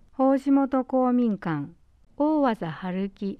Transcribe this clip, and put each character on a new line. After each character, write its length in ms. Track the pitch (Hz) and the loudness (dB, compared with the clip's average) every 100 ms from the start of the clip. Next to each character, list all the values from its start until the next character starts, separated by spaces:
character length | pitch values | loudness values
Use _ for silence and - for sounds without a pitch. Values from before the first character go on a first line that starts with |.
| - | -12
法 260 | - 262 269 | 0 2 2
事 140 | 277 | 2
元 340 | 277 269 262 254 | 2 2 0 0
公 260 | 262 254 | 0 2
民 240 | 247 240 190 | 2 0 -2
館、 320 | 180 151 143 - _ _ _ - | -4 -4 -6 -14 _ _ _ -2
大 380 | 302 311 269 220 | 0 2 0 0
字 100 | 165 | -6
春 440 | 147 185 185 196 | -8 -6 -4 -6
木 300 | - 196 | -6 -8